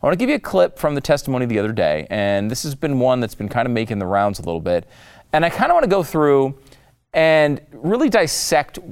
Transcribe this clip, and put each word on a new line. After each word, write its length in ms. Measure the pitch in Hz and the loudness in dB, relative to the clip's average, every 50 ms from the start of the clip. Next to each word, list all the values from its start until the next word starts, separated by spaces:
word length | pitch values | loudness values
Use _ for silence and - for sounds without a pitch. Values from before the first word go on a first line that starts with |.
| - | 2
I 20 | |
wanna 120 | 139 180 180 | 0 0 2
give 120 | 240 254 | 0 0
you 60 | 302 | -2
a 40 | 254 | -2
clip 380 | - - - 190 180 170 - - | -4 -2 2 2 2 2 0 -2
from 160 | - 156 147 | -4 -2 -2
the 80 | 139 | -2
testimony 460 | 139 - 143 143 - - 135 127 127 120 | 0 0 0 0 0 -2 -2 -2 -2 0
the 100 | 117 107 | 0 0
other 140 | 101 107 | 0 0
day, 340 | 113 107 90 78 76 78 78 - | 0 0 0 0 0 -2 -4 -4
and 400 | - 107 101 101 101 98 101 107 | -4 -2 0 0 0 0 -2 -2
this 100 | 120 127 | -6 -6
has 140 | - 151 139 | -6 -8 -8
been 240 | 139 - 156 143 131 | -6 -4 -2 -2 0
one 200 | 123 131 127 127 | 2 2 2 0
that's 140 | 120 107 - | 0 -4 -6
been 160 | - 104 104 | -8 -10 -6
kinda 220 | - 120 117 127 | -2 -2 -2 0
making 260 | 120 110 113 104 117 101 | -2 -2 -2 -2 -4 -4
the 80 | 98 | -4
rounds 320 | 90 98 101 101 104 101 - | 0 0 0 0 0 -2 -4
a 60 | - | -6
little 180 | 85 85 85 | -6 -6 -6
bit. 240 | 78 87 87 87 85 - - - - - - - - _ - | -2 -2 -2 -2 -2 -6 -20 -20 -20 -20 -20 -20 -16 _ 0
And 100 | 156 165 | 0 0
I 60 | 170 | 0
kinda 240 | 170 - 233 294 349 | 0 0 0 2 2
wanna 140 | 349 311 214 | 2 2 2
go 160 | 185 196 175 | 2 0 0
through 500 | 139 - 160 151 147 143 139 135 135 135 - _ - - - _ _ _ _ _ _ | -2 0 0 4 4 4 4 2 0 -2 -8 _ -20 -20 -20 _ _ _ _ _ _
and 480 | _ - 160 160 156 156 151 147 147 - - _ | _ 2 4 4 4 4 4 2 0 -2 -8 _
really 360 | - - 120 160 208 240 302 285 | -20 -8 -4 -2 0 0 0 2
dissect 680 | 196 226 185 147 - - - - - 151 143 - - - - 170 | 2 2 2 2 -2 -4 -4 0 0 0 0 -2 -10 -18 -18 -18